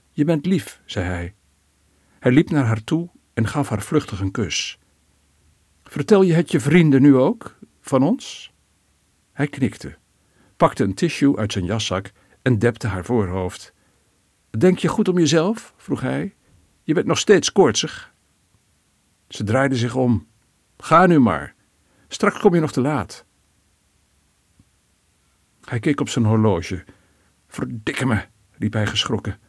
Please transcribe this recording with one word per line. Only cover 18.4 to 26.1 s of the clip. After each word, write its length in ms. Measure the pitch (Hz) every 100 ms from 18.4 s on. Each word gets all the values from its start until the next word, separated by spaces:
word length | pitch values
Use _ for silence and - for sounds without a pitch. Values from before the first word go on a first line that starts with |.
| _ _ _ _ _ _ _ _ _
Ze 160 | -
draaide 320 | 101 123 139 131
zich 200 | 117 127
om. 320 | 127 110 - _ _ _ _ _
"Ga 280 | - 165 185
nu 140 | 160
maar. 360 | 117 78 71 _ _ _ _ _ _
Straks 320 | - 208 -
kom 140 | 208
je 80 | 175
nog 100 | 156
te 100 | -
laat." 440 | 127 147 92 - _ _ _ _ _ _ _ _ _ _ _ _ _ _ _ _ _ _ _ _ _ _ _ _
Hij 180 | - 120
keek 200 | 131 143
op 100 |
zijn 160 | -